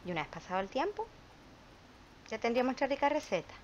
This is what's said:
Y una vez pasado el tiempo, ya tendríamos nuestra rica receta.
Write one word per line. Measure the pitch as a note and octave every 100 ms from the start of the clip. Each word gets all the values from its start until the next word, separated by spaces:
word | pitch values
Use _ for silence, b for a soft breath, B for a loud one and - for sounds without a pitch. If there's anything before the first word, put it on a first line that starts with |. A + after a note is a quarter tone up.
Y | F3+
una | E3+
vez | D3
pasado | E3+ - F#3
el | G3
tiempo, | B3+ F4+ G#4 A4+ - - - - - - - - - - - -
ya | A3
tendríamos | A#3 A#3+ B3+
nuestra | B3+ C4+
rica | C#4 C#4+
receta. | D4 - F3+ - -